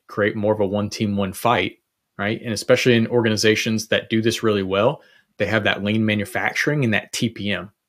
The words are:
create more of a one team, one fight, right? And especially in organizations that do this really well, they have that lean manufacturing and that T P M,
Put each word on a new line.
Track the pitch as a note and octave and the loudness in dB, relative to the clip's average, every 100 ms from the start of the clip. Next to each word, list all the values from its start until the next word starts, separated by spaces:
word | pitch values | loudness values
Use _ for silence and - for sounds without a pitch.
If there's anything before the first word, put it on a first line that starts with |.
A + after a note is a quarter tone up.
| - | -12
create | - G#2 A2 | -2 -2 0
more | G#2 | 0
of | G#2 | 0
a | G2 | 0
one | G2+ G2+ | -2 -4
team, | - G#2+ G2+ | -4 -2 0
one | F#2+ | -2
fight, | F#2 A#2 A2+ G2 - _ _ _ - | -2 0 0 -2 -6 _ _ _ -8
right? | G2+ A2+ | -6 -4
And | A#2+ | -6
especially | G#2+ - B2+ B2+ | -4 2 4 6
in | A#2 A2+ | 4 4
organizations | A#2+ A2+ G#2+ A2 A2 A#2+ A2 - | 2 2 2 4 2 2 -2 -2
that | G2+ - | -2 0
do | A2+ | 0
this | A2+ A2 | 0 0
really | A2+ G#2 | 0 0
well, | F#2+ F#2+ A#2 D#3 _ _ _ - | 0 2 2 0 _ _ _ -6
they | G2+ | -2
have | G#2+ | 0
that | G2+ - | 0 -2
lean | G2+ A2 A2 | 0 0 2
manufacturing | G#2 G2+ G2 G#2 - - D3 | 0 -2 -4 -4 -2 -2 0
and | A#2+ | 0
that | G2+ - | 0 -4
T | - A#2+ | -4 -4
P | - G2+ | -4 -4
M, | F2+ F#2+ _ | -4 -6 _